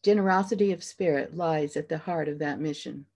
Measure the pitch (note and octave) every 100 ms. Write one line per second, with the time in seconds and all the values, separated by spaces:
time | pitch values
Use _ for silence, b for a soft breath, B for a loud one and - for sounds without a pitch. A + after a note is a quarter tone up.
0 | G3+ G#3 F#3+ F#3 F#3+ G3+ G3+ F3 - -
1 | F3+ C#3+ - D#3+ E3 D#3 D3 D3+ D3+ D#3
2 | - E3+ D3+ D3 D3 C#3 D3+ C#3+ - C#3
3 | C#3+